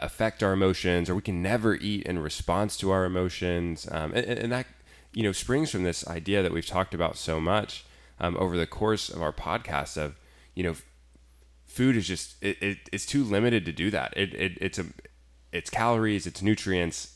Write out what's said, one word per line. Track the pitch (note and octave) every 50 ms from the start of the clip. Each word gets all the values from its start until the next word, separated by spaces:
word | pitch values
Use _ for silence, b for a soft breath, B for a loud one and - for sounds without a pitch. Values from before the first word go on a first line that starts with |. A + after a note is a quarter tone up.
affect | D#2 - - - A2 A2 - -
our | G#2+ G2 F#2+
emotions, | G2 F#2+ F#2+ F#2 - - F2+ F2+ F2 E2+
or | F2 F2+
we | G2+
can | - - F#2+ F2 E2+
never | F#2+ G#2 G#2+ G#2+ A2 F#2+
eat | - - G#2 G#2 G2 -
in | - F2+
response | E2+ D2+ D2+ - - - - F2 F#2+ G#2 G#2 -
to | - - F#2+
our | F#2+ F#2+ F#2
emotions. | F2+ F#2 F2+ F#2 F2+ - - F2+ F2+ F2 F2 E2+ E2+ E2 - - -
Um, | - D#2+ D#2 D#2+ E2+
and, | - A#2+
and, | G#2 B2 G#2+
and | G#2+ A#2
that, | B2 B2+ C3 - - - b b b b b b -
you | A2
know, | A2+ G2+
springs | F#2 - - - B2 D3 D#3+ -
from | - G2 F2+
this | F2 E2+ - -
idea | - E2+ E2 D#2+ F#2 G2+ G2+
that | F#2 F2
we've | E2 E2 E2
talked | - - F#2 F#2 - -
about | E2 E2+ D#2+ D#2+
so | - - - D#2+ D#2+
much, | D#2+ E2+ G2+ G#2+ G#2+ - - - - b b b b b b b
um, | - F2 F2
over | F2 F#2+ F2+ F2
the | F2 E2
course | - - - G#2+ G#2+ A2 G2+ -
of | - E2+ E2
our | E2 D2+
podcast | D2 - - D#2 F2 A#2 - - D#2 C#2+ C#2+ - -
of, | D#2 D2+ D2 D2 - b b b b b b b
you | F2+ F2+
know, | E2+
f-, | E2 - - - - - - _ _ - - - - - - _ - - -
food | - - - B2+ C3 B2
is | A2+ F#2+
just, | F#2 F#2 - - - - - -
it, | G2+ F#2+ -
it, | F#2+ G2+ G2 - - -
it's | - G2 -
too | - - C#3+ C3+
limited | G#2+ G2+ G2+ A2+ A#2+ A#2 G#2+ E2+
to | E2+
do | D#2 - E2 G2+
that. | G2+ D#2+ B1+ - -
It, | - G2 F#2 -
it, | A1 F2+ F#2 F2 -
it's | - F#2+ - -
a, | F2 - - - - - _ _ _ - - - _ -
it's | - E2+ - -
calories, | - - A2+ A#2 A#2+ A2+ A2 G#2+ G#2 F#2+ -
it's | F2+ - -
nutrients, | F#2 G#2+ A2 - - G2+ F#2+ F2+ F2 E2 - - - - -